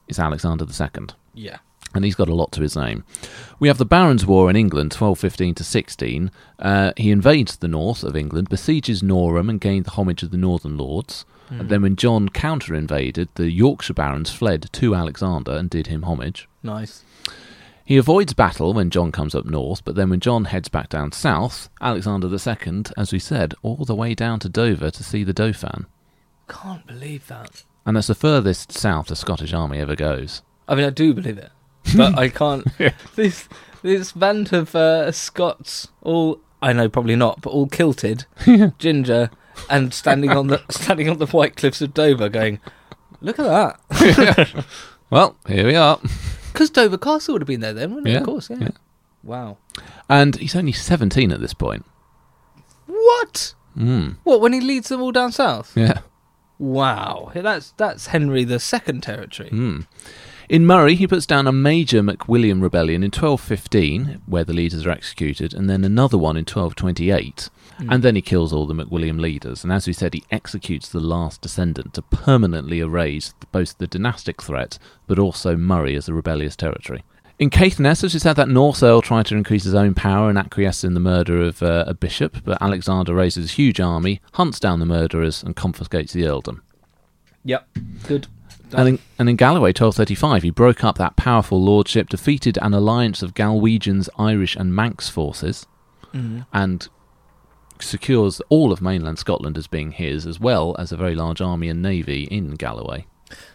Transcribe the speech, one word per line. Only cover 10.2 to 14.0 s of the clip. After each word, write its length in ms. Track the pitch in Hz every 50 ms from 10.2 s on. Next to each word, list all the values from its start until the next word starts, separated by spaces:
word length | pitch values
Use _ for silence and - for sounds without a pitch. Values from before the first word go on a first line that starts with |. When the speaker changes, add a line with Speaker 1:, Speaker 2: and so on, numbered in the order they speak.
Speaker 1:
of 80 | - 80
the 80 | 90 90
northern 400 | 92 92 90 80 - 73 76 73
lords. 480 | 69 64 73 92 113 - - - - - _ _ _ -
Speaker 2:
Mm. 100 | 131 117
Speaker 1:
And 80 | 117 107
then 120 | 101 101
when 140 | 98 98 98
John 340 | - - 120 113 107 101 95
counter-invaded, 1000 | - - - 151 160 139 - - 80 76 76 76 76 71 65 65 - 82 87 - -
the 140 | - 87 85
Yorkshire 460 | 85 90 117 143 139 - - - -
barons 340 | -